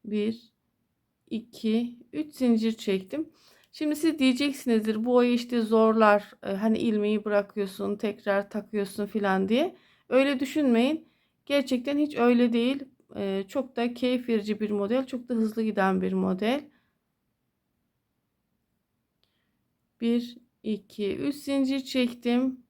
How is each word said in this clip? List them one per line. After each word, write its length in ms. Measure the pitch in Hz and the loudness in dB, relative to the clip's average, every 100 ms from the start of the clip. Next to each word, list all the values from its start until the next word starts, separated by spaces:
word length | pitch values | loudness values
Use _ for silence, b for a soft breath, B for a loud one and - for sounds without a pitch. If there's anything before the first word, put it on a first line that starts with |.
Bir, 480 | 214 208 208 226 _ _ _ _ _ _ _ _ _ | -4 -4 -2 -6 _ _ _ _ _ _ _ _ _
iki, 680 | 220 - - 220 220 240 - - | -10 -10 -6 -2 -2 -2 -10 -12
üç 220 | 294 302 | -10 -10
zincir 380 | - 254 226 220 | -2 2 2 0
çektim. 560 | 220 - 190 190 285 320 b b b b | -2 -2 -4 -4 -8 -8 b b b b
Şimdi 240 | - 302 302 | -6 -4 0
siz 220 | 320 311 | 0 2
diyeceksinizdir, 880 | 262 247 285 269 - 220 214 214 | 2 2 -2 -2 0 2 2 -2
"Bu 100 | 240 | 2
oya 160 | 247 247 | 4 4
işte 300 | 240 240 240 | 2 0 -2
zorlar, 720 | 214 220 220 220 214 208 - - | 2 4 4 6 6 6 2 -12
e, 120 | - | -6
hani 240 | 196 220 220 | -2 0 2
ilmeği 460 | 233 214 208 214 | 2 2 2 0
bırakıyorsun, 720 | 208 208 202 208 196 190 196 208 | 2 0 0 -6 -6 -6 -6 -4
tekrar 540 | 214 202 208 196 202 | -4 -4 -2 -2 -2
takıyorsun" 560 | 214 202 208 196 - 202 | -10 -6 -4 -4 -6 -6
filan 420 | 214 202 190 190 | -2 0 0 2
diye. 280 | 233 359 b b b _ | 0 0 b b b _
Öyle 320 | 254 277 262 | 2 2 0
düşünmeyin. 680 | 277 311 277 226 254 320 b b b b - | -2 0 2 4 2 -2 b b b b -2
Gerçekten 520 | 285 277 247 254 285 | -2 0 -2 -2 -2
hiç 180 | 294 294 | -2 2
öyle 360 | 240 240 240 | 4 6 4
değil. 320 | 233 240 277 - _ _ - | 2 0 -2 -8 _ _ -8
E, 280 | 196 196 196 | -4 -4 -4
çok 280 | 285 254 - | -6 -6 -4
da 180 | 240 | -4
keyif 340 | 240 254 247 247 | -2 -2 -2 0
verici 320 | 226 208 208 | -2 -2 -4
bir 100 | 214 | -2
model, 360 | 208 202 247 262 | -2 0 -2 -2
çok 220 | 247 - | -10 -4
da 60 | |
hızlı 280 | 233 220 214 | -2 0 0
giden 380 | 220 202 190 190 | -2 2 2 2
bir 120 | 185 | 0
model. 520 | 190 190 185 208 277 - b b b _ _ _ _ _ _ _ _ _ _ _ _ _ _ _ _ _ _ _ _ _ _ _ _ _ _ _ _ _ _ | 0 0 0 0 -2 -6 b b b _ _ _ _ _ _ _ _ _ _ _ _ _ _ _ _ _ _ _ _ _ _ _ _ _ _ _ _ _ _
Bir, 380 | 233 240 240 - _ _ | 0 0 -2 -16 _ _
iki, 540 | 220 214 _ - 196 - | -6 -6 _ -6 -4 -2
üç 180 | 285 | -4
zincir 460 | 285 - 277 262 269 | -6 -4 0 0 -2
çektim. 800 | 262 262 247 240 240 240 262 262 | -2 -2 -2 -2 -2 0 0 -4